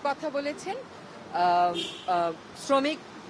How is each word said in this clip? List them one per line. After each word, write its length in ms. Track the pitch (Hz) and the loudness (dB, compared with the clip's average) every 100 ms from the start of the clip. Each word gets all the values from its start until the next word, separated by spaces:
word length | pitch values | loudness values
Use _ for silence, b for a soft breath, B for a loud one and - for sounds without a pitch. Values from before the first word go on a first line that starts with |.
কথা 260 | 285 277 311 | -2 -2 -2
বলেছেন, 460 | 277 285 339 359 480 | -2 -4 -6 -6 -6
আহ, 640 | 494 - - - - 170 180 175 175 175 165 - - | -8 -16 -16 -16 -6 2 4 6 6 2 -4 -6 0
আহ, 220 | 180 170 165 - - - | 2 2 -2 -10 -12 2
শ্রমিক 320 | 269 277 311 - - - | 4 4 -2 -8 -16 -16